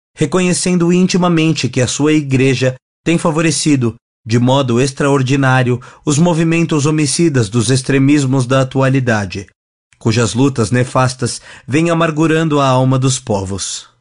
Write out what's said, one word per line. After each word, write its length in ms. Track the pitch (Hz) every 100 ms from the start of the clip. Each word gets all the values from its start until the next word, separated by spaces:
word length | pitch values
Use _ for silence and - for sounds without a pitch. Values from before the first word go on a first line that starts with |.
| _ -
reconhecendo 720 | 156 180 180 175 185 180 170
intimamente 800 | 180 185 190 180 165 160 156 127
que 100 | -
a 80 | 123
sua 260 | - 147
igreja 600 | 156 143 131 135 127 131 127 _ _
tem 160 | - 165
favorecido, 720 | 175 156 165 - 160 143 120 - _ _ 113
de 140 | 120
modo 420 | 123 135 131 117
extraordinário, 1000 | 139 - 143 139 131 139 135 127 123 123 - -
os 140 | - 143
movimentos 680 | 175 165 165 165 165 156 143
homicidas 640 | 156 147 - 170 135 107
dos 200 | 117 107
extremismos 800 | 131 - 135 135 147 135 135 120
da 140 | 135
atualidade, 840 | 131 135 131 135 123 110 98 92 95 _ _ _ _ _
cujas 340 | 117 113 113
lutas 380 | 117 139 131 110
nefastas 680 | 123 123 131 127 127 117 - - - -
vêm 240 | 131 170
amargurando 680 | 165 165 147 160 160 165 147
a 80 | 135
alma 300 | 131 131 131
dos 220 | 135 131
povos. 720 | - 101 95 98 - - - _